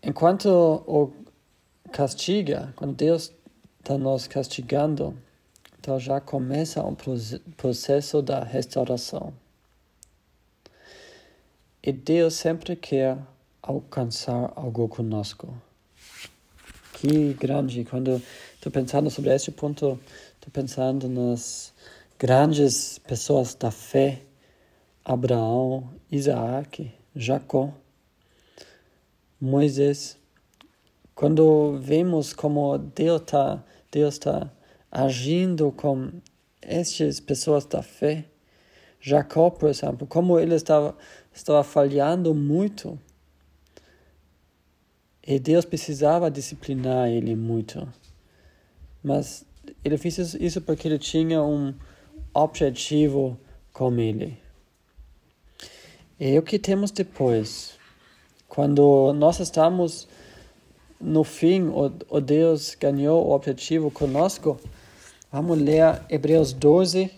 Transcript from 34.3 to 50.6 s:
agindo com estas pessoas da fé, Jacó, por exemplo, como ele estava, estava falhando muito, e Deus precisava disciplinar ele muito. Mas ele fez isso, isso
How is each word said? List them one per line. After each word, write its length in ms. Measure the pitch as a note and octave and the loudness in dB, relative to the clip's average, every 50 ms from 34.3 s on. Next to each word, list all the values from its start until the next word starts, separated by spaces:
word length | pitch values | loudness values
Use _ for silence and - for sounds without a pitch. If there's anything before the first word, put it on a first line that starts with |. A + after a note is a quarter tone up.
| - - - C#3 - _ _ _ _ _ _ _ | -2 -2 -6 -10 -14 _ _ _ _ _ _ _
agindo 800 | - - C3+ C3+ C3 A#2+ B2+ C#3 E3 F3 F#3 F#3 F3+ D#3 D#3 C#3+ | -4 -2 0 0 -2 -2 -2 -2 0 0 0 0 0 0 0 0
com 400 | C#3 - - D3 C3+ C3 C3 C3+ E3+ F3 _ _ _ _ _ _ _ _ | 0 -2 -2 -2 -2 -2 -4 -8 -12 -14 _ _ _ _ _ _ _ _
estas 580 | - - - E3 F3 - - - D#3 D3 C#3 - | -10 -6 -4 -4 -4 -4 -2 -2 -2 -2 -2 -6
pessoas 460 | - - C#3+ C3 - D#3+ D3+ C#3+ C#3+ | -4 -6 -4 -4 0 0 0 0 0
da 180 | - - - C3+ | -2 -6 -8 -8
fé, 420 | - - - - D3 D3+ D#3+ D#3 _ _ _ _ _ _ _ _ _ _ _ _ _ _ _ | -8 -8 -2 -2 -2 -2 -2 -8 _ _ _ _ _ _ _ _ _ _ _ _ _ _ _
Jacó, 500 | - C3+ C#3 D3 C#3+ - - D#3 E3 F3 | -2 2 2 2 2 2 2 4 4 4
por 200 | F3 - D#3+ D3+ | 4 2 0 0
exemplo, 380 | C#3 - - C#3+ C3 B2 D3 | 0 0 -4 -6 -6 -6 -10
como 320 | - - D#3+ F3 F3+ F3 E3 | -2 0 0 2 4 4 4
ele 160 | E3 E3 E3+ | 4 2 0
estava, 420 | D#3 D#3+ - D#3 D3+ D3 D3 - - - - - - _ _ _ | 0 2 4 4 4 4 2 -6 -10 -20 -20 -20 -20 _ _ _
estava 300 | - - - D3 D3 C#3 | -16 -2 2 4 4 4
falhando 720 | - - D3+ C#3 C#3 C#3 C#3+ C#3 D3 E3+ F#3 F3 E3 D#3 | 4 2 2 2 4 2 2 2 2 0 0 0 0 0
muito, 640 | D3+ C#3+ C#3+ D3 F3 G3+ G#3 G#3 - - - - D3 _ _ _ _ _ _ _ _ _ _ _ _ _ _ _ - _ _ _ _ _ _ _ _ _ _ _ _ _ _ _ _ _ _ _ _ _ _ _ _ _ _ _ _ _ | 0 0 0 0 0 0 -2 -4 -8 -14 -14 -14 -14 _ _ _ _ _ _ _ _ _ _ _ _ _ _ _ -20 _ _ _ _ _ _ _ _ _ _ _ _ _ _ _ _ _ _ _ _ _ _ _ _ _ _ _ _ _
e 140 | - C#3 C#3 | -2 -2 0
Deus 260 | C3 D3+ D#3 F3 E3+ | 2 4 4 4 4
precisava 640 | - - D3+ - - D3+ C3+ D3 D3 D#3+ E3+ F3 D#3+ | 2 -6 -8 -6 -8 -4 0 2 2 4 4 2 0
disciplinar 800 | C#3+ C#3 C3 - D3+ - - - C#3 C3 B2+ C3 B2+ B2+ B2 A#2+ | -2 -4 -10 -12 -14 -14 -8 -6 -6 -4 -2 -2 0 0 0 0
ele 260 | A#2 A#2 A#2+ A#2 A2+ | 0 -2 -2 -2 -4
muito. 520 | A2 A2+ A2+ A2+ A2+ A2 A2 - - - C3 A#2+ _ _ - - _ _ _ _ _ _ _ _ _ _ _ _ _ - - - _ - | -4 -2 -2 -2 -4 -4 -6 -10 -12 -12 -12 -16 _ _ -20 -20 _ _ _ _ _ _ _ _ _ _ _ _ _ -20 -20 -20 _ -4
Mas 420 | C#3+ C#3 C#3+ - - - - - _ _ _ - - - _ - | -2 -2 -2 -4 -6 -14 -18 -20 _ _ _ -20 -20 -20 _ -4
ele 140 | - D3+ | -2 -2
fez 200 | C#3+ - F3 D#3+ | -2 -2 -4 -4
isso, 260 | - F3+ E3 E3 - - | -4 -6 -6 -6 -4 -4
isso 180 | F3 D#3+ F#3 | -4 -4 -4